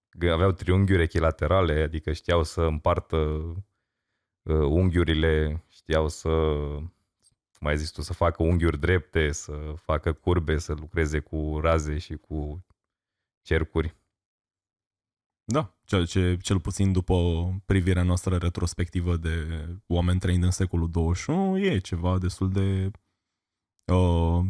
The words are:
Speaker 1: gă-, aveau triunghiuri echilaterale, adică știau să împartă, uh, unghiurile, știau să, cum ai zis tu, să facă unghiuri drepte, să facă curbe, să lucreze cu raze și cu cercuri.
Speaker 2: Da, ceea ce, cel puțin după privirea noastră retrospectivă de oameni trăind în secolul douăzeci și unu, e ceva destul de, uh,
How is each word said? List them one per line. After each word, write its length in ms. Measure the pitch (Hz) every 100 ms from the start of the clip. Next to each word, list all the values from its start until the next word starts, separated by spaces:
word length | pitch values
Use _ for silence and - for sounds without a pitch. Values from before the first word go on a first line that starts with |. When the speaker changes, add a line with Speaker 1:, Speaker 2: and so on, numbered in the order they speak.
| _ 90
Speaker 1:
gă-, 140 | 85
aveau 200 | 82 95
triunghiuri 500 | 90 - 92 98 95
echilaterale, 720 | 80 85 80 78 76 92 87 76
adică 300 | 76 80 -
știau 300 | 78 - 85
să 180 | 78 -
împartă, 560 | 82 78 87 87 - 80 78 78 80 85 - _ _ _ _ _ _ _
uh, 120 | -
unghiurile, 1120 | 78 71 78 92 85 80 78 80 78 78 78 -
știau 400 | _ - 78 78
să, 200 | - 80 80 78 73 73 73 80 - _ _ _ _ _ _
cum 120 | 73
ai 80 | 76
zis 120 | 76
tu, 120 | -
să 100 | 76
facă 300 | 87 85 82
unghiuri 360 | 82 87 82 76
drepte, 520 | 78 90 - 82 78
să 200 | 73 - 76 76 76
facă 360 | - 78 85
curbe, 460 | 76 - 87 78 78
să 140 | -
lucreze 460 | 76 78 85 78 76
cu 400 | - 78 78 76
raze 360 | 82 82 76 76
și 180 | - 78
cu 480 | - 78 73 76 - _ _ _ _ _ _ _
cercuri. 540 | - 80 78 85 80 - _ _ _ _ _ _ _ _ _ _ _ _ _ _
Speaker 2:
Da, 300 | - 131 135 -
ceea 200 | _ 98
ce, 320 | 85 98 90 90
cel 180 | - 95
puțin 320 | - 87 98
după 560 | 92 87 92 87 82 87 95 -
privirea 360 | 98 90 90
noastră 340 | 90 87 - 90
retrospectivă 800 | 85 - 92 - 85 90 87 85
de 500 | 82 82 78 82 76 90 -
oameni 320 | 85 87 92
trăind 240 | 92 90
în 80 | 90
secolul 400 | 90 92 87 82
douăzeci 320 | 85 80 87
și 80 | -
unu, 280 | 160 196 190
e 200 | 196 117
ceva 400 | - 87 87 92
destul 320 | 90 - 95
de, 400 | 95 98 95 95 - _ _ _ _ _ _ _ _ -
uh, 480 | 90 90 85 82 85 92